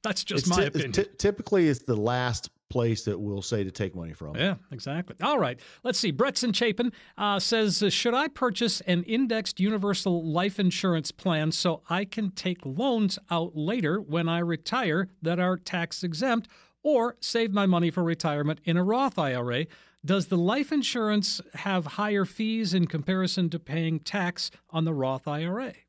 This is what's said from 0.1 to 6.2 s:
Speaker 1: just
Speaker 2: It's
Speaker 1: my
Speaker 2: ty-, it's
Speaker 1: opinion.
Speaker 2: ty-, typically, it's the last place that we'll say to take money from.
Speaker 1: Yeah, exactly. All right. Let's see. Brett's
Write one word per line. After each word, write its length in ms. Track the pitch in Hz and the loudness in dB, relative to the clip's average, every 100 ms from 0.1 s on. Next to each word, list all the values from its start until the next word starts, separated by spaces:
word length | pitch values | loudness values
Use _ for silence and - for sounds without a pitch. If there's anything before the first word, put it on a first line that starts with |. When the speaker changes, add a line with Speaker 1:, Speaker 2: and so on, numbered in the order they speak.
| 185 | -4
Speaker 1:
just 240 | - 165 135 | -2 0 2
Speaker 2:
It's 20 | |
Speaker 1:
my 80 | 180 | 2
Speaker 2:
ty-, 60 | |
it's 120 | 196 151 | 2 0
Speaker 1:
opinion. 160 | 135 | -2
Speaker 2:
ty-, 180 | 104 202 - | 0 -2 0
typically, 520 | 202 202 - 196 165 | 0 0 0 4 4
it's 140 | 131 | 2
the 120 | - 110 | 0 0
last 540 | 107 123 123 117 - _ _ | 2 2 0 -2 -6 _ _
place 360 | 127 117 110 - | 0 2 0 -2
that 140 | 92 | -4
we'll 240 | 104 101 | -4 -4
say 200 | 95 110 | -2 -2
to 80 | 95 | -2
take 240 | - 98 90 | -2 -4 -4
money 180 | 82 | -12
from. 220 | 78 76 78 | -12 -10 -2
Speaker 1:
Yeah, 200 | 170 185 - | -2 -2 -10
exactly. 440 | 127 135 151 180 - | -14 -8 -8 -8 -4
All 180 | 208 294 | -2 0
right. 200 | 143 127 - - | 0 -4 -14 -8
Let's 160 | 247 226 | -4 0
see. 120 | 202 | 0
Brett's 320 | 135 | 0